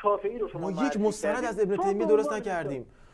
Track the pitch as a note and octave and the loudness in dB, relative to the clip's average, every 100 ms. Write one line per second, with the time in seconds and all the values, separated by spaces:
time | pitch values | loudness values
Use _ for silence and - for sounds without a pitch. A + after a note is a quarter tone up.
0 | G#3 G3+ G3+ A#3 G3+ D3+ F#3+ E3+ C#4 G#3+ | 0 2 0 -4 -6 -4 -4 0 0 2
1 | G#3 G3+ D#3 D3+ A#3+ G#3+ F#3+ G3+ G4 G3+ | 0 0 -2 0 -2 0 0 2 2 2
2 | E4 G#3+ - G#3+ G3+ F3 C#3+ C3 A2+ - | 4 4 4 -2 -2 -4 -4 -6 -10 -18
3 | - | -20